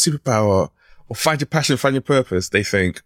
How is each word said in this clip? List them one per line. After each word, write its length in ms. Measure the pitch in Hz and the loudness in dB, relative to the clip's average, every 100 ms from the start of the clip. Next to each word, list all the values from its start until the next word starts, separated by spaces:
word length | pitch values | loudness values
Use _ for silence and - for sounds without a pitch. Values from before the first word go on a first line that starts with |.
| - | 0
your 120 | 147 | -2
superpower," 520 | - 113 104 95 78 _ _ - - | 0 0 2 2 0 _ _ -20 -14
or 80 | 117 | -4
"Find 240 | - 156 | -2 0
your 80 | 139 | -2
passion, 300 | 160 143 131 | -2 0 0
find 180 | 139 135 | 0 0
your 60 | |
purpose," 480 | - 139 127 92 90 | 0 0 0 -2 -2
they 140 | 98 | -2
think, 380 | 104 101 92 80 | 0 0 0 -4